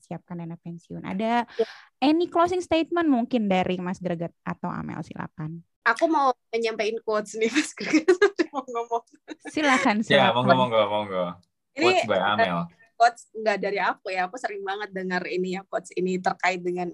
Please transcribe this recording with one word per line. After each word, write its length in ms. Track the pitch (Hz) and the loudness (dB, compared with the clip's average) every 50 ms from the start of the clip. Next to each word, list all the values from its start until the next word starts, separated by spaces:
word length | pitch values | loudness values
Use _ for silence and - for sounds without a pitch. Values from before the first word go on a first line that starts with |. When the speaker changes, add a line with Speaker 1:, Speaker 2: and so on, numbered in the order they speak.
| _ | _
Speaker 1:
siapkan 320 | _ 175 165 - _ 180 | _ -12 -12 -12 _ -12
dana 200 | 170 170 165 170 - | -12 -10 -12 -12 -14
pensiun. 400 | _ 170 170 165 - _ 170 170 - - | _ -14 -14 -14 -14 _ -14 -12 -8 -8
Ada 400 | 185 190 220 226 233 240 226 - - | -6 -4 -2 0 0 0 -2 -2 -4
Speaker 2:
Ya. 100 | - 220 - - - - _ _ _ | -4 -4 -4 -4 -18 -20 _ _ _
Speaker 1:
any 240 | 262 285 311 339 349 349 | 2 4 4 4 2 2
closing 320 | - 359 339 349 370 370 | 2 2 2 2 0 -4
statement 480 | 349 - 330 320 320 - 339 349 339 311 | -2 0 0 0 0 0 0 0 2 4
mungkin 400 | 269 233 233 - 254 240 214 202 | 2 2 2 0 0 0 2 2
dari 320 | 185 185 185 185 180 180 | 2 2 2 0 -2 -4
Mas 220 | 180 180 185 - | -4 -6 -6 -6
Greget 320 | 180 175 175 165 170 165 - _ _ | -4 -6 -4 -4 -6 -10 -10 _ _
atau 240 | 180 175 - - 175 | -10 -10 -8 -8 -8
Amel, 320 | - - - 151 - - 170 | -6 -8 -8 -8 -10 -10 -12
silakan. 580 | - - - - - - - 156 156 165 170 - _ _ _ _ 226 | -12 -10 -10 -10 -10 -10 -12 -10 -10 -10 -12 -16 _ _ _ _ 0
Speaker 2:
Aku 140 | 233 - 339 320 | 2 2 2 2
mau 160 | 320 294 277 262 247 - _ _ | 2 2 2 2 0 -2 _ _
menyampaikan 480 | - 226 226 220 220 214 214 208 226 226 | -4 -2 -2 -2 -2 -2 -2 -2 -2 -4
quotes 320 | - 220 214 214 208 185 - 220 | -4 -2 -2 -2 -2 -4 -4 -2
nih, 80 | 214 233 240 | -2 2 2
Mas 160 | 302 302 - | 0 -2 -2
Greget, 320 | - - 202 - 302 302 311 | -8 -10 -4 0 0 2 4
<laughs> 460 | 370 359 - 415 381 - - 330 - | 4 6 6 4 4 4 0 -4 -2
mau 120 | - 277 269 - | -2 -8 -8 -6
ngomong. 360 | 240 233 233 233 233 233 - _ _ _ _ - 311 - _ 294 | -8 -8 -4 -4 -4 -4 -4 _ _ _ _ -20 -20 -18 _ -8
Speaker 1:
Silakan, 460 | - 302 311 285 254 254 - 247 208 214 220 - | -4 0 2 4 2 4 2 2 0 0 2 4
Speaker 3:
Ya, 80 | - - | 4 6
Speaker 1:
silakan. 160 | 131 127 - | 6 6 4
Speaker 3:
monggo, 180 | 123 127 127 131 127 | 2 4 4 4 4
monggo, 220 | 127 123 113 110 104 101 | 4 4 4 2 2 4
monggo. 260 | 104 107 104 101 95 92 87 87 87 - _ _ _ _ _ _ _ | 0 -2 -2 -2 -2 -2 -2 -2 -6 -12 _ _ _ _ _ _ _
Speaker 2:
Ini, 200 | - - 359 370 | 2 2 4 4
Speaker 3:
Quotes 80 | 349 - - | 4 2 2
by 100 | 202 185 185 - 104 220 | 2 2 2 2 2 2
Speaker 2:
eh, 100 | 226 185 | 2 0
Speaker 3:
Amel. 80 | 175 170 - - - _ _ _ _ - | 0 -2 -4 -6 -10 _ _ _ _ 2
Speaker 2:
quotes 320 | 233 240 240 - - _ | 2 2 2 -2 -16 _
nggak 260 | - 220 220 220 202 196 196 | -12 -4 -2 -2 0 0 -2
dari 160 | 196 202 196 | -4 -2 -2
aku 320 | 180 220 262 - _ 202 | -2 -2 -4 -4 _ -6
ya, 160 | 185 185 180 185 | -2 -2 -2 -4
aku 80 | 240 | -4
sering 240 | 262 - 220 208 196 | -8 -8 -8 -8 -8
banget 320 | 196 190 196 208 208 202 | -6 -6 -6 -6 -8 -8
dengar 320 | 190 190 185 185 180 180 180 | -8 -8 -4 -2 -2 -2 -2
ini 320 | 143 160 185 185 185 180 | -4 -4 -4 -2 -4 -4
ya, 80 | 190 196 | -8 -8
quotes 240 | _ - 185 180 - - | _ -6 -6 -6 -6 -6
ini 240 | 180 180 185 185 185 | -4 -2 -2 -2 -2
terkait 400 | 185 190 185 - - 180 185 180 | -2 -2 -2 0 -2 -2 -2 0
dengan 320 | 175 180 180 180 180 175 | -4 -4 -4 -4 -6 -8